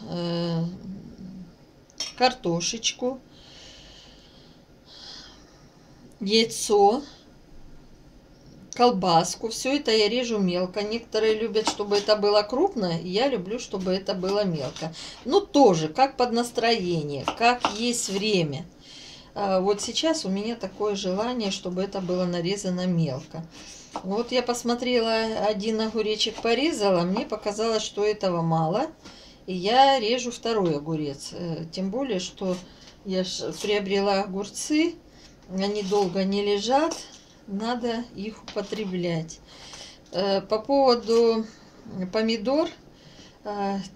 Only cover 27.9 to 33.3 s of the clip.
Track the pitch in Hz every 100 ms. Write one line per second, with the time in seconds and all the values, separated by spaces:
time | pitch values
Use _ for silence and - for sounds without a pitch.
27.9 | - 208 208 196 170 165 160 160 196 311
28.9 | - - - - - - 185 180 247 269
29.9 | 269 214 247 240 - 226 226 180 147 147
30.9 | 160 151 139 - - 175 165 165 - 190
31.9 | 220 277 190 180 - 190 180 - - -
32.9 | - - 185 185